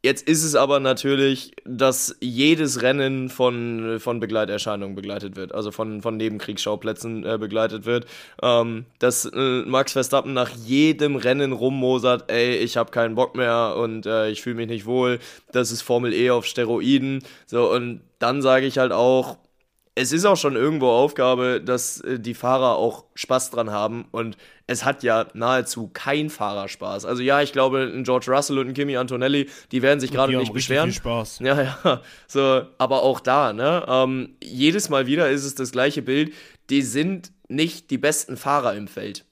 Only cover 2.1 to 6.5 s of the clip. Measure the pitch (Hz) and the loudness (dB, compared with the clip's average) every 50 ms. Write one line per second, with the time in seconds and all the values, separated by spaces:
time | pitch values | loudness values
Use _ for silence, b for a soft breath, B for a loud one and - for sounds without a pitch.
2.1 | - _ - 127 120 120 139 151 165 156 156 139 127 123 117 127 135 143 135 135 | -6 _ -8 -6 0 2 4 4 4 4 2 -2 0 2 2 2 2 2 0 -2
3.1 | 135 131 131 127 - - 127 123 123 120 117 117 117 113 113 113 113 110 - 123 | -2 -4 -6 -6 -2 2 2 2 2 0 -4 -4 -4 -4 -4 -4 -4 -4 -4 -4
4.1 | 120 117 110 98 110 110 110 92 104 101 - 113 104 101 98 98 98 98 98 101 | -4 -4 -4 -2 0 -2 0 0 -2 -4 -4 -4 -6 -6 -6 -8 -10 -10 -10 -8
5.1 | 101 101 101 98 92 95 92 92 - 110 104 107 104 - 110 110 107 104 95 117 | -8 -8 -10 -10 -10 -10 -12 -8 -8 -8 -8 -8 -6 -6 -6 -6 -6 -6 -6 -6
6.1 | 110 107 113 110 107 104 - - | -4 -2 -2 -4 -4 -6 -8 -8